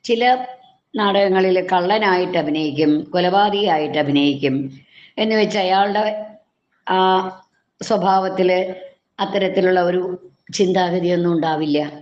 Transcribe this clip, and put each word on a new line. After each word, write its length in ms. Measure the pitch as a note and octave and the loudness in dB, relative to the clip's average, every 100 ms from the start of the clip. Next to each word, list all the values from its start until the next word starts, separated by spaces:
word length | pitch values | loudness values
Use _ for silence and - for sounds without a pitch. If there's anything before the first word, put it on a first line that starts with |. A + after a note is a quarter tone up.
ചില 420 | - A3+ B3 B3+ B3+ - _ _ _ - | -2 0 2 2 -2 -14 _ _ _ -2
നാടകങ്ങളിൽ 680 | G3+ G3 G3+ F#3 F#3 F#3 D#3 | 0 2 2 2 2 2 2
കള്ളനായിട്ട് 680 | F#3 F3 G#3+ G#3 F3+ F3+ F3+ | 0 2 2 2 2 0 -2
അഭിനയിക്കും, 600 | D3+ D3+ D#3 C3+ D#3 D3+ | -2 -2 -2 0 2 2
കൊലപാതകിയായിട്ട് 1000 | D#3+ F3+ F3+ G3 G#3 G3+ G#3 D#3 D3+ D3+ | 0 -2 2 2 2 0 0 0 0 -2
അഭിനയിക്കും 800 | C#3+ C#3+ C#3+ C3+ C#3+ C3+ C3+ - _ - - - | 0 2 2 0 -2 -2 -6 -12 _ -20 -16 -4
എന്ന് 160 | A3 | -2
വെച്ച് 240 | A3 G#3 G#3 | 0 0 -2
അയാളുടെ 680 | F#3 F#3+ G3+ G3+ G#3+ G#3+ - - _ _ _ _ - | 0 2 2 0 -2 -4 -12 -18 _ _ _ _ -4
ആ 400 | F#3 F#3 F#3+ F#3+ - _ _ _ _ | 2 2 2 -2 -12 _ _ _ _
സ്വഭാവത്തില് 920 | - G#3 F#3 F#3+ F#3+ F#3 F#3 F#3 F#3+ F#3 - _ _ - | -2 0 2 2 0 0 2 2 -2 -8 -16 _ _ -8
അത്തരത്തിലുള്ള 600 | G3 G3+ F#3+ F#3 F#3 F#3 | -4 -2 0 0 2 2
ഒരു 500 | F3 F3+ F3+ F3+ - _ - | 0 -2 -4 -8 -14 _ -14
ചിന്താഗതിയൊന്നും 760 | - F#3 F#3 F3+ F3+ F3 F3 F3 | -2 0 2 0 0 0 0 0
ഉണ്ടാവില്ല. 600 | E3+ D#3+ D3+ D#3 D3 D3 D3 | 0 -2 -2 -2 -2 -4 -10